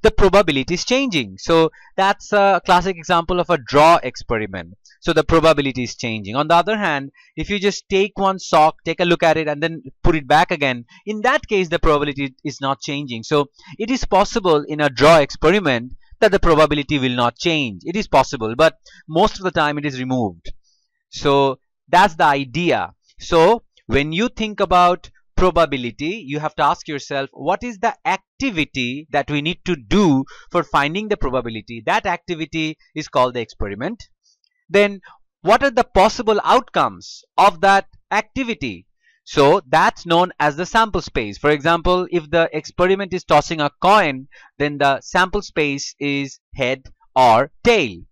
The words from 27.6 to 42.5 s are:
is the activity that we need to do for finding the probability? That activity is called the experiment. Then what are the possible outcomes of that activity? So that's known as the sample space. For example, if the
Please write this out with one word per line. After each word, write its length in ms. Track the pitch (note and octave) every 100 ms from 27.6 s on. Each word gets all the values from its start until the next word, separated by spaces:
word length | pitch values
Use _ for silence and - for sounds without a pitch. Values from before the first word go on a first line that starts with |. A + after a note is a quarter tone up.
is 160 | B3 G#3
the 160 | A#3 - D3+
activity 1040 | F#3 _ _ C4+ F3 C#3+ C3+ A#2+ C3+ D#3
that 220 | D3 C#3
we 100 | D3
need 240 | D3+ F#3 -
to 100 | E3
do 500 | G#2 G3 F#3+ C3+ C3+ - -
for 100 | F3
finding 460 | D#3 D#3 C#3+ F3 G#3+
the 100 | G3+
probability? 640 | C#3 B2+ A#2 A2 G2+ A#2 A2+
That 180 | G3+ G3+
activity 720 | E3+ - E3 D#3 D#3+ D#3 D#3 _
is 140 | D3+ D3+
called 260 | C#3 B2+
the 80 | B2
experiment. 600 | A2+ - G#2 G2+ C#3 A#3 - _ _ _ _ _ _
Then 320 | F#3+ G3+ G3+ - _ _ _
what 220 | E3 A#3
are 80 | C#4
the 120 | A#3+
possible 560 | A#3+ - G#3 - A3 G#3 E3+
outcomes 800 | A3+ B3+ F#3 C3 F2+ - - _ -
of 220 | F#3+ E3
that 280 | G3 G3 - - _
activity? 760 | G3+ A3 - B3 A3 C3 F2+ _ _ _ _ -
So 360 | - C#3+ F#3+ B2+
that's 380 | D#3 G3+ - F3
known 260 | E3+ F3+ -
as 160 | D3+ D3
the 100 | F3+
sample 360 | A3+ A3+ F3+
space. 360 | - - G#2+ G2+
For 120 | C#3+
example, 580 | D3+ C#3+ E3+ E3+ F3+ F3+
if 200 | F3 D3+
the 200 | E3 E3